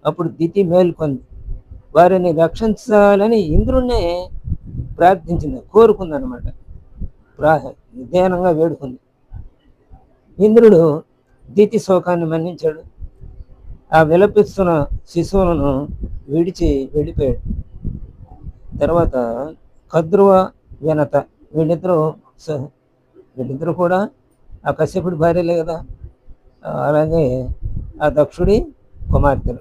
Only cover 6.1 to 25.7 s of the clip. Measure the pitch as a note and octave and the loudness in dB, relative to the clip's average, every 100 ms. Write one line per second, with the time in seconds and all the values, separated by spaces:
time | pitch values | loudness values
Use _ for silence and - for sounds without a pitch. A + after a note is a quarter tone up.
6.1 | D3 C3 A#2+ - - - - - - - | -6 -8 -8 -10 -12 -20 -20 -20 -12 -12
7.1 | _ _ - D3 D#3 B2+ - _ A#2+ B2 | _ _ -2 2 2 -2 -18 _ -20 -4
8.1 | F3 F#3+ F3+ F3+ D#3 E3 D#3 C#3 B2+ _ | 0 2 0 0 2 0 -2 -12 -14 _
9.1 | _ _ - - _ _ _ _ - _ | _ _ -16 -16 _ _ _ _ -20 _
10.1 | _ _ - G#3 A3 A3+ G3 E3 D3 - | _ _ 0 4 8 8 8 6 0 -6
11.1 | _ _ _ - B2+ G#3 G#3+ - F#3 E3+ | _ _ _ -6 2 2 2 0 0 0
12.1 | F3 E3 E3 E3 D#3+ D#3 D#3 - _ - | -2 -2 -4 -6 -4 -4 -4 -16 _ -18
13.1 | _ - - - - - - _ D#3 D#3 | _ -20 -20 -20 -20 -20 -20 _ 2 4
14.1 | E3+ G3+ G#3 G3 - F#3 D#3+ C#3 - - | 4 4 4 0 0 0 0 -2 -6 -6
15.1 | E3+ E3 G3 F#3 E3 C#3+ C3+ D3+ - - | -6 -2 0 0 0 0 -2 -6 -10 -10
16.1 | - - D3+ F3 F3+ E3 C#3 C3+ D3+ D3 | -12 -6 -2 -2 -2 -2 -2 -2 -4 -4
17.1 | - C#3 A#2+ - - - - - - - | -2 -2 -2 -6 -8 -10 -12 -12 -12 -16
18.1 | - - - - - - B2 - E3+ D#3+ | -20 -20 -20 -20 -20 -16 -6 -2 0 0
19.1 | C3 A#2+ A#2 D3 E3 _ _ _ D#3+ D#3+ | -2 -4 -6 -10 -14 _ _ _ -4 0
20.1 | G3+ G3 F#3 F#3 _ _ - D3+ D3+ D3 | 4 6 4 2 _ _ -8 -4 0 0
21.1 | C#3+ - _ _ D3+ D#3+ E3+ F#3 E3+ D#3 | -2 -4 _ _ -4 -2 -2 0 0 0
22.1 | - _ _ - D3+ C#3 _ _ _ _ | -4 _ _ -10 -8 -8 _ _ _ _
23.1 | _ - - A#2+ B2+ E3 E3 F3 F#3 G#3 | _ -20 -12 -8 -6 -6 -2 0 0 -2
24.1 | _ _ _ _ - - D3 D#3 F#3 E3+ | _ _ _ _ -10 -6 -2 -2 -2 -6
25.1 | E3+ E3 E3+ E3+ E3+ D#3+ | 0 0 2 0 -2 -4